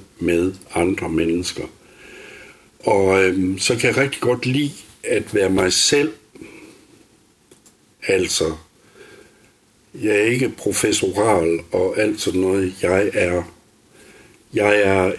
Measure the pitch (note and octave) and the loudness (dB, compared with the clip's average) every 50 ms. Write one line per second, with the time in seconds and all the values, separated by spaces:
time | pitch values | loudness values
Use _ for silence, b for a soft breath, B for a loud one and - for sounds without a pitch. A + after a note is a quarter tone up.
0 | - - _ - E2+ E2+ E2+ E2+ F2+ F#2+ F#2+ - - - - F2+ F2 F#2 G2 - | -8 -20 _ -6 -2 0 0 2 0 -2 -4 -8 -16 -8 -2 0 0 0 0 -2
1 | F2 E2+ D#2+ D#2+ E2+ E2+ E2 F2 F2+ - - - - - - B B B B B | -4 -4 -2 0 0 0 -2 -2 -4 -6 -8 -10 -12 -12 -14 B B B B B
2 | B B B B B B B B B B B B B B B - - - G#2+ G2 | B B B B B B B B B B B B B B B -4 0 0 2 2
3 | G2 F#2+ F#2+ F#2+ F#2+ F#2 F2+ F#2+ F#2 F#2 G2 F#2+ - - B2 A#2 C3+ B2 A2 C3 | 4 4 4 4 4 2 2 0 0 -2 -2 -2 -2 -2 0 0 0 0 2 2
4 | C#3 C3+ - - - B2 B2 B2 - B2+ B2+ D3 D3 C#3+ - - - - - - | 0 -2 -2 -2 0 0 0 0 -2 -2 -2 -2 -2 -4 -6 -10 -20 -20 -20 -12
5 | - - B2 G#2 - - - G2+ F#2+ F#2+ F#2+ F#2+ F#2 F#2 - - - - D3+ C#3+ | -6 -4 -2 -2 -2 -2 -2 0 2 2 2 2 2 2 2 2 2 2 2 2
6 | C#3+ D#3+ - - _ _ _ B B B B B B B B B B B B B | 2 0 -4 -8 _ _ _ B B B B B B B B B B B B B
7 | B B _ _ _ _ _ _ _ _ - _ _ - _ _ _ _ _ - | B B _ _ _ _ _ _ _ _ -20 _ _ -20 _ _ _ _ _ -10
8 | - - G2 F#2 F2+ E2+ - - E2 D#2+ D#2+ D#2+ - _ _ B B B B B | -2 0 0 0 0 0 -2 -2 -2 -2 -4 -8 -14 _ _ B B B B B
9 | B B B B B B B B B B B B B _ _ _ _ _ - - | B B B B B B B B B B B B B _ _ _ _ _ -14 -6
10 | G2+ G#2+ G#2 G2+ G#2+ A2+ B2 B2 C3 A2+ - - - G#2 F#2+ - - G#2+ F#2+ - | -2 0 2 2 2 2 2 0 -2 -2 -4 -4 -4 -4 -2 0 0 0 0 0
11 | - F#2+ F2 G2+ G#2+ A2+ G#2 F2 E2 E2 E2+ D#2+ - - - F#2 F2+ F#2 - - | -2 -2 0 0 2 4 4 2 2 0 0 -2 -4 -4 -2 0 0 0 0 0
12 | G#2+ G#2+ - - - F#2+ E2+ F#2 F#2 F#2 F#2+ G2 F#2+ F#2 F#2+ - - F2 F#2 F#2+ | -2 -2 -2 -2 -4 -2 0 0 0 0 0 0 -2 -2 -4 -2 0 2 2 2
13 | G#2 G2 - G#2+ F2+ F2 F2+ F2 F2 - - - _ _ _ _ _ B B B | 2 0 0 0 0 0 0 -2 -4 -6 -16 -20 _ _ _ _ _ B B B
14 | B B B B B B B B B - - A2 G2+ G#2 G#2 G#2 G2+ G2 G2 F#2+ | B B B B B B B B B -6 -2 0 2 4 4 4 4 4 4 4
15 | F#2 G2 - | 2 0 0